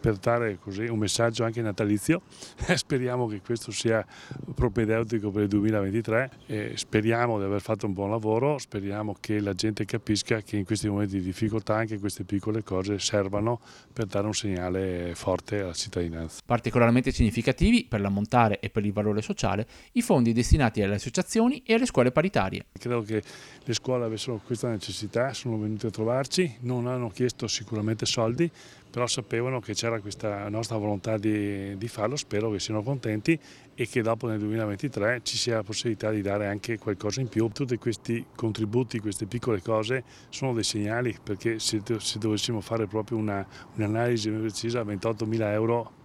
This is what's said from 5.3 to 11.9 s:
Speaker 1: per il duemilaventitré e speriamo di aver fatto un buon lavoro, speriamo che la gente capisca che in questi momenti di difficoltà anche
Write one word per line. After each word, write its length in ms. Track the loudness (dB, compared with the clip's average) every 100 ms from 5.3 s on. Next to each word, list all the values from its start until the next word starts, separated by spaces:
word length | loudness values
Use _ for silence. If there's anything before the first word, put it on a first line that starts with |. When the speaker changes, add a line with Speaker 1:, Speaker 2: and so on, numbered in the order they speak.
Speaker 1:
per 140 | 2
il 40 | 4
duemilaventitré 840 | 4 4 2 2 0 2 0 0 -8
e 280 | -6 -4 -4
speriamo 640 | -6 2 2 4 2 2 2
di 60 | 0
aver 160 | -2
fatto 240 | 0 -2 0
un 80 |
buon 160 | -2 0
lavoro, 480 | 0 2 2 2 0
speriamo 580 | -4 -6 -4 -4 -6 -6
che 220 | -2 0
la 140 | 0
gente 320 | 0 -2 -2 -4
capisca 560 | -4 0 0 2 -2
che 160 | 0 -4
in 80 | 0
questi 240 | 0 0
momenti 300 | 0 0 0
di 40 |
difficoltà 520 | -2 0 0 0 0 0
anche 220 | 0